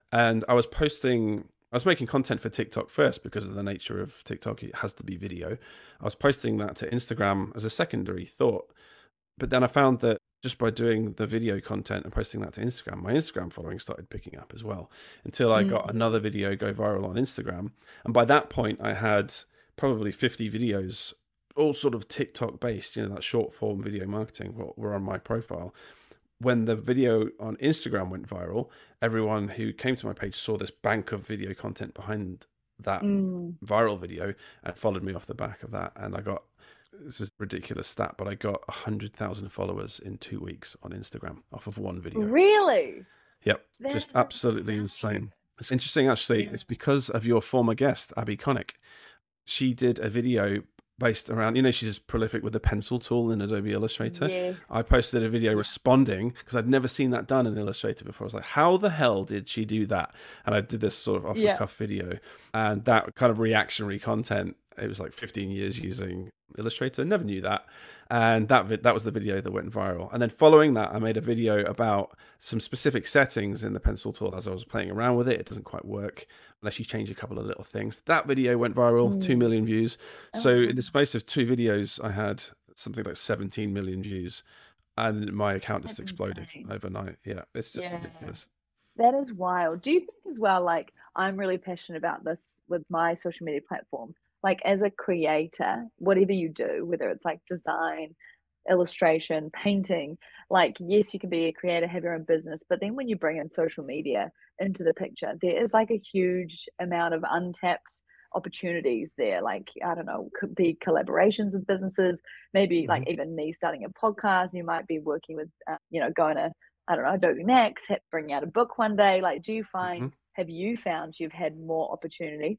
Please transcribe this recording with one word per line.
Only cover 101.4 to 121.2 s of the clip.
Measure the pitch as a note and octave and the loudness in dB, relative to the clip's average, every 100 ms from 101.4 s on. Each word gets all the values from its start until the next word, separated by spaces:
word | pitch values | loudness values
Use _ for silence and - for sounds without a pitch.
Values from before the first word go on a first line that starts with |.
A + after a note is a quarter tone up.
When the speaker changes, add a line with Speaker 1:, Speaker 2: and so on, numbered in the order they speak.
| E3 | 0
Speaker 2:
a | |
creator, | - F3+ E3+ E3+ | 0 0 0 0
have | F3 | -2
your | E3+ | -4
own | E3 | -4
business, | D#3+ D#3+ D#3+ E3 - | 2 0 0 -10 -4
but | F3 | -2
then | G3+ B3+ | -2 -4
when | B3 | -4
you | G3 | 0
bring | D#3 D#3+ | 0 -2
in | D#3 | -4
social | - D#3+ - | -2 -2 -2
media | C#3+ D3 C#3+ G#2+ F2 - _ - | -8 -6 -2 0 -2 -6 _ -6
into | G3 F#3+ | -4 2
the | E3 | 2
picture, | - - - - E3+ | 2 -2 -6 -8 -2
there | F3+ - | 0 2
is, | A#3 | 2
like, | A3 A3 | 2 2
a | A3 | -2
huge | - G3 F3+ F3+ E3+ E3+ - - | -2 0 2 0 -4 -10 -16 -8
amount | F3+ F3 E3+ | -4 0 0
of | E3 - | 0 0
untapped | E3+ F3+ E3+ F3+ E3+ - - _ _ _ | -2 -2 -2 -2 -2 -6 -20 _ _ _
opportunities | F#3+ F3+ - F3+ E3+ C#3 A2+ - - | -6 -6 -6 -4 0 0 0 -2 -2
there. | A2 F2+ | 0 0
Like, | G#2+ G2+ - - F3 | -2 -4 -8 -8 -4
I | E3+ | -4
don't | - | -4
know, | - - - | -8 -8 -8
could | G3+ - | -6 2
be | F3 E3 | 2 2
collaborations | - D#3+ - D2 G3 G#3 G#3 | 2 2 2 4 4 4 -2
with | F#3+ F#3+ | -2 0
businesses, | F#3+ F#3+ G3 F#3 F3 - - - | -2 0 0 2 0 -8 -20 -2
maybe, | F#3+ G3 E3+ D3+ | 2 4 2 2
like, | D3+ | 0
Speaker 1:
Mm-hmm. | C3 | 0
Speaker 2:
even | E3 D3+ E3 | -4 -4 -4
me | D3+ | -6
starting | D#3+ E3 D3+ | -4 -4 -4
a | - | -10
podcast, | - A3+ G#3 G#3 F#3 F#3 | -2 -2 0 2 2 2
you | F3+ | -4
might | E3+ E3 - | -4 -4 -2
be | D#3 | -4
working | D3+ D#3 - D#3+ | -2 -4 -6 -10
with, | D#3+ _ - | -10 _ -10
uh, | D#3 - | -10 -6
you | E3 | -2
know, | C#3 | -2
going | E3 D#3 D3+ | 2 2 2
to, | D#3+ - _ _ - | -2 -6 _ _ -2
I | D#3+ | 0
don't | C3 | 2
know, | |
Adobe | F#3+ F3+ E3 | 4 2 2
Max, | F#3+ B3+ A3 - - | 4 6 6 0 -4
ha-, | G3 - | -6 -4
bringing | E3 D3+ | -6 -4
out | C#3+ | -4
a | D3 | 0
book | A3+ A#3+ - | 0 0 2
one | A3 G#3 | 0 6
day. | G3+ F#3 | 6 6
Like, | F#3 D3 | 2 0
do | E3+ | -4
you | A3 | -6
Speaker 1:
Mm-hmm. | G#3 | -4
Speaker 2:
find, | F#3+ F3+ F3 - - _ | -4 -4 -4 -6 -10 _
have | - E3+ | -6 -6
you | E3 G3+ A#3 | -4 -4 -2
found | F#3+ D#3+ D#3+ | -2 -4 -6
you've | - | -8